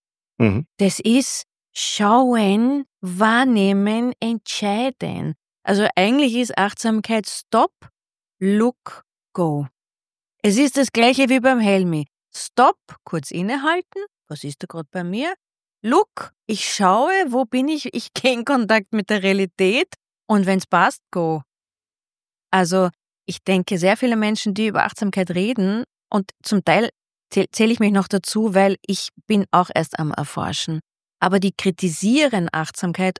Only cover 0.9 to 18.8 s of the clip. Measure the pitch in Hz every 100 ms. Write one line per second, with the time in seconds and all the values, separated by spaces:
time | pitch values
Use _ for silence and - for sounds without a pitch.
0.9 | - 214 247 262 - - _ _ - -
1.9 | - 208 233 254 240 202 208 240 285 269
2.9 | _ 185 180 214 233 262 220 196 196 202
3.9 | 220 247 - 226 226 - - 208 208 262
4.9 | - - 87 151 156 _ _ - 196 214
5.9 | - 196 269 285 233 240 - 196 - 233
6.9 | 220 202 220 202 - - 226 330 _ -
7.9 | _ _ _ _ - 190 208 240 - -
8.9 | - _ _ _ - 170 147 143 _ _
9.9 | _ _ _ _ _ 208 202 285 277 262
10.9 | 226 233 262 262 262 247 254 208 196 180
11.9 | 156 147 _ _ - - - 269 403 -
12.9 | - - 170 135 165 190 269 294 349 -
13.9 | 392 415 _ - 147 143 143 185 165 156
14.9 | 185 175 202 311 381 _ _ _ _ 214
15.9 | 302 427 - - _ - 208 - - 190
16.9 | 202 294 381 330 247 247 254 269 311 254
17.9 | 240 - - 254 240 233 277 208 220